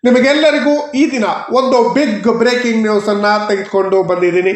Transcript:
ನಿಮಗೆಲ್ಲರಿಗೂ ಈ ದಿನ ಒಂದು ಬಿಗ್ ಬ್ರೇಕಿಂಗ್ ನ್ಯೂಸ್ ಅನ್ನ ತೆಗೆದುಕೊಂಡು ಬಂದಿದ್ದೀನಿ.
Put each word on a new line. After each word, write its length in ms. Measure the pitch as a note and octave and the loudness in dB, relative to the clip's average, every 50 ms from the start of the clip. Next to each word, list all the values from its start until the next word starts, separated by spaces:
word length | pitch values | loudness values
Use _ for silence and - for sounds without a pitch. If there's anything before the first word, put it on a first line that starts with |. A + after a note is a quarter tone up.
| - | 2
ನಿಮಗೆಲ್ಲರಿಗೂ 680 | B3 A#3+ B3+ B3+ C4+ D4 D4+ D#4 D4+ D4 C#4+ A#3 C#4+ D4 D4 C#4+ - - C4 | 4 2 4 4 2 2 4 2 2 2 2 0 0 0 0 -2 -4 0 0
ಈ 40 | D4+ - | 0 0
ದಿನ 140 | C4 A#3+ G#3+ F3+ D#3 - - - A3+ B3+ | 0 -2 -2 -2 -4 -6 -6 -2 -2 0
ಒಂದು 180 | C4 C4 - B3 A3+ - - | 0 2 2 2 2 2 0
ಬಿಗ್ 340 | C4+ D4+ A#3 G#3+ G3+ - A#3 A3+ A#3 | 0 0 0 -2 -2 0 -2 0 2
ಬ್ರೇಕಿಂಗ್ 420 | A3+ B3 A#3+ B3 A#3+ A#3 A3+ A3 A3 | 0 0 0 0 -2 -2 -2 0 0
ನ್ಯೂಸ್ 260 | G#3+ G#3+ G3+ G3+ G#3+ G#3 | 0 0 -2 0 -2 -2
ಅನ್ನ 160 | G3+ G#3 G#3 G#3 G#3+ G#3 | 0 0 0 0 0 -2
ತೆಗೆದುಕೊಂಡು 500 | G#3 G3+ G3 G3 - - G3 F#3+ F#3+ F#3+ F#3+ F#3 E3+ | -2 -4 -4 -4 -2 -2 -2 0 2 0 0 0 0
ಬಂದಿದ್ದೀನಿ. 440 | F3+ F3 F3+ F3 E3+ F3+ F3+ F#3+ F3 | -2 0 0 0 0 0 0 0 -4